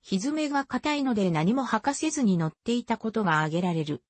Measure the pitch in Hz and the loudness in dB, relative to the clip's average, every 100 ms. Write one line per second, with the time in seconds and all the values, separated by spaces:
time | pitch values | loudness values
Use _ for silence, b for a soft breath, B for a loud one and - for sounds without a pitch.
0 | - 190 240 302 302 285 277 247 302 294 | -4 -2 -2 -2 -2 -2 -2 -4 -2 0
1 | 262 214 190 160 170 247 - 220 - 277 | 0 2 2 2 2 2 0 -2 -2 -2
2 | 311 302 233 180 160 - - 240 - 226 | -2 2 2 2 0 -4 -4 -4 -2 -4
3 | 220 220 196 156 156 165 180 165 151 143 | -2 -2 2 2 2 0 0 -2 -2 -6